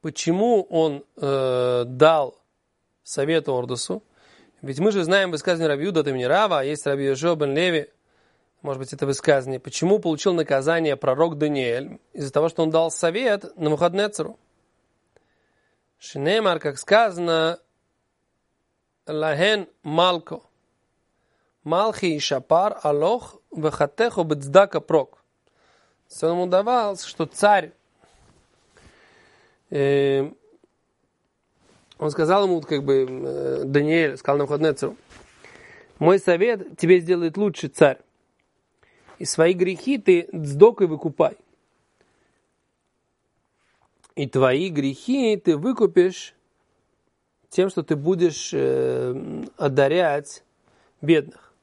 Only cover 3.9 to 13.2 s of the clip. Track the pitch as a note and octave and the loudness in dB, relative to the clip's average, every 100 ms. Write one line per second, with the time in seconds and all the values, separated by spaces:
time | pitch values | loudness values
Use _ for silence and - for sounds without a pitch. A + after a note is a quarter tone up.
3.9 | F#3 _ _ _ _ _ _ C#3 C3+ G3+ | -8 _ _ _ _ _ _ -12 -2 0
4.9 | G3+ D#3+ G3 F#3+ D#3 - E3+ D#3+ C#3+ F3+ | 0 2 0 0 -4 -2 0 0 0 0
5.9 | E3 C#3+ C3 B2 E3+ G#3+ D#3+ C3+ D3 D3 | 0 -2 -2 0 2 2 0 -2 -4 -4
6.9 | C#3 C#3 C3 E3+ D#3+ C#3+ C#3 F3+ E3 C#3+ | -2 -2 -2 -2 0 -2 0 0 -2 -6
7.9 | _ _ _ _ _ _ _ D3 C3 C3 | _ _ _ _ _ _ _ -10 -10 -10
8.9 | C#3 C#3 C3+ - C#3 B2+ C3 - - E3+ | -6 -4 -2 2 2 0 -10 -10 -4 2
9.9 | G#3 F3 D3+ G3 E3+ D3+ C3+ C#3 E3 D#3+ | 2 0 -2 0 -2 0 0 2 0 0
10.9 | C3+ C3+ C3 E3 D3 D3+ C#3+ B2 A#2 C#3 | 0 -2 2 0 0 -2 0 -2 -4 -6
11.9 | - _ - C#3 D3 E3 E3 D#3+ D#3+ E3 | -16 _ -10 -4 0 0 0 0 2 0
12.9 | - E3+ F#3+ | -2 -2 0